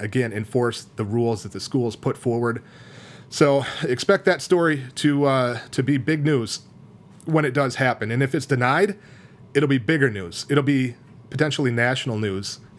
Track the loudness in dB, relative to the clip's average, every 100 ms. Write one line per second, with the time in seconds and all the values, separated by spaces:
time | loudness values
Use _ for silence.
0 | -4 -2 -2 -4 -2 0 0 -2 -8 -6
1 | -2 0 0 -2 -6 -12 -4 -2 -2 -2
2 | -4 -2 -2 -2 -2 -4 -8 -20 -20 -20
3 | -20 -20 -6 2 4 4 0 -4 -2 0
4 | 2 2 2 0 2 2 4 0 -4 -2
5 | 2 4 2 2 0 -4 -6 -2 0 0
6 | 0 0 2 0 -2 -8 -12 -20 -20 -20
7 | -20 -12 0 0 2 0 0 2 0 0
8 | -2 0 0 0 0 0 2 2 0 -2
9 | -14 -20 -20 -20 -2 0 2 2 2 2
10 | 2 0 -10 -8 -2 0 2 0 -2 -6
11 | -20 -20 -6 -2 -2 0 0 2 2 0
12 | -4 -4 -2 -4 -8 -12 -18